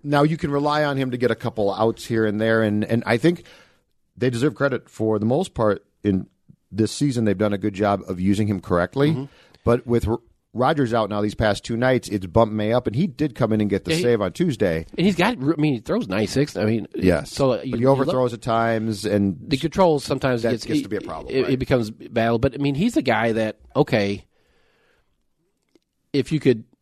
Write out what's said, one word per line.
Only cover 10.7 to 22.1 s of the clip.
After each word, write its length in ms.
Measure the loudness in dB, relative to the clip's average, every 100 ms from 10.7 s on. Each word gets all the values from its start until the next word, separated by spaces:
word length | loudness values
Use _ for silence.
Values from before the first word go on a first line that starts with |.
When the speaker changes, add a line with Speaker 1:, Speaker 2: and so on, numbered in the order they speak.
| 2 0
Speaker 1:
out 160 | 0 0
now 100 | -2
these 140 | -2
past 300 | 0 0 0
two 120 | -4 -2
nights, 320 | 2 2 0
it's 160 | -6 0
bumped 280 | 2 2
May 180 | 2 0
up, 140 | 0 0
and 100 | -2
he 100 | -2
did 280 | -2 -6
come 180 | -2 0
in 80 | 2
and 80 | 2
get 160 | -2
the 60 | 0
Speaker 2:
Yeah, 60 | 0
he 40 |
Speaker 1:
save 180 | 2 2
on 100 | 0
Tuesday. 540 | 0 -2 0 0 0 -4 0
Speaker 2:
And 80 | 0
he's 100 | 2
got, 180 | 0
I 220 | 0 -2 0
mean, 160 | 0
he 60 | 0
throws 280 | -2 -4 -2
ninety-six. 480 | -2 0 0 -2 0
I 80 |
mean, 240 | 0 0 -4
Speaker 1:
Yes. 360 | 0 2 2 -2
Speaker 2:
so 180 | -2 0
Speaker 1:
But 180 | 0 -4
Speaker 2:
you, 100 | 0
Speaker 1:
he 60 |
Speaker 2:
you 60 | 2
look 80 | 2
Speaker 1:
overthrows 320 | 2 0 -2
at 80 | -2
times, 640 | -2 0 2 0 -2 -4
and 320 | 0 2 2 -2 -4
Speaker 2:
The 100 | -2
controls 440 | -2 2 2 2
sometimes 400 | -2 -2 0 0
Speaker 1:
that 100 | 0
Speaker 2:
gets, 120 | -2
Speaker 1:
gets 160 | -2 -4
Speaker 2:
it, 20 |
Speaker 1:
to 40 | -2
be 80 | -6
a 40 |
problem, 300 | -6 -12 -6
Speaker 2:
it, 80 | -2
Speaker 1:
right? 100 | 0
Speaker 2:
it 40 | -2
becomes 320 | 0 0 0
battle. 480 | -8 -8